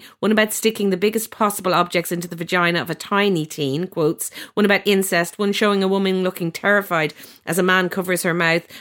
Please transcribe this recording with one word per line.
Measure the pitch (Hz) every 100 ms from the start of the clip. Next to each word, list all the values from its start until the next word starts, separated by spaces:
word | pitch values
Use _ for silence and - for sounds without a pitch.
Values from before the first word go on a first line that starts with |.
| - -
one | 202
about | 214 214
sticking | - 226 220 202
the | 185
biggest | 208 220 220
possible | - 208 202 185
objects | 165 175 180 170
into | 175 175
the | 170
vagina | 170 180 175 170
of | 131
a | 156
tiny | - 202 202 175 156
teen, | - 143 139 185
quotes, | - 156 - - - -
one | -
about | 208 196 202
incest, | 196 190 175 170 -
one | 202
showing | 202 214 202
a | 190
woman | 196 190 185
looking | 180 180 170
terrified | - 196 208 196 170 156 - - - -
as | 170
a |
man | 185 185 180
covers | 196 180 180
her | 180 170
mouth | 165 170 - -